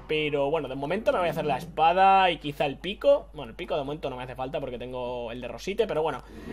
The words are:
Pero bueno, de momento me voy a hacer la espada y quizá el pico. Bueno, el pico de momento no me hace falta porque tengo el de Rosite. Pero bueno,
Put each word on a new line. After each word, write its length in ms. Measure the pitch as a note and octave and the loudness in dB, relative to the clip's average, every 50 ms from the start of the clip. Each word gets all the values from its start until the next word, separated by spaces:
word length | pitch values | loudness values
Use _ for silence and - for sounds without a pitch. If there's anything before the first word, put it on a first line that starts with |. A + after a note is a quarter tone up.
| - | -4
Pero 420 | - D#3 D#3 D3+ D3 D3 C#3+ C#3 C#3 | -4 -2 0 0 0 0 0 2 2
bueno, 200 | D#3+ D#3+ C#3 B2 | 0 0 -2 -4
de 80 | C3 | -6
momento 340 | C3+ - D3+ F3+ G#3+ A3+ D4+ | -6 -4 -4 -4 0 2 2
me 80 | C#4 G3 | 2 2
voy 80 | F3+ | 0
a 60 | E3 D3 | 0 0
hacer 120 | D#3+ D3 | -2 -2
la 140 | D3 C3 B2+ | -2 -2 -2
espada 720 | E3 - - D3+ D#3 E3 F3 F#3+ F#3+ G3 F#3+ F#3+ F#3+ F3+ | -4 -6 0 4 4 6 6 8 8 8 8 8 6 4
y 60 | E3+ | 2
quizá 300 | C#3+ - D3 C#3+ - D#3 | 0 -4 -8 -4 -2 -2
el 120 | C#3+ C3 - | -2 -2 -4
pico. 520 | - F3+ G#3 - - C#4 C#4+ D#4 - - - | -6 -8 -6 2 4 6 6 6 2 -4 -12
Bueno, 180 | D3+ C3 A2+ | -12 -12 -12
el 60 | - | -10
pico 180 | - F3+ - F3+ | -12 -6 -4 -4
de 80 | D3+ C3+ | -2 -2
momento 280 | C#3 D3+ D#3 - C#3 | -4 -6 -6 -6 -6
no 60 | B2+ | -6
me 60 | B2+ B2+ | -6 -8
hace 140 | C3 B2 | -10 -8
falta 240 | B2 C3 C3+ D#3+ D3+ | -6 -6 -6 -4 -6
porque 180 | C#3 C3 B2 A2+ | -6 -6 -6 -8
tengo 540 | B2 B2+ B2+ B2+ B2 A#2+ B2+ B2 A#2+ A2+ A#2+ | -8 -8 -8 -6 -6 -6 -6 -6 -6 -8 -8
el 80 | B2 | -8
de 80 | B2 A#2+ | -8 -10
Rosite. 400 | A#2 A#2 - F#3 G3+ A3+ A3 G3+ | -10 -8 -8 -4 -2 0 0 0
Pero 160 | D3+ D3+ D#3 | 0 0 0
bueno, 180 | D#3 C3+ - - - - - - - | 0 -2 -4 -10 -14 -16 -16 -14 -12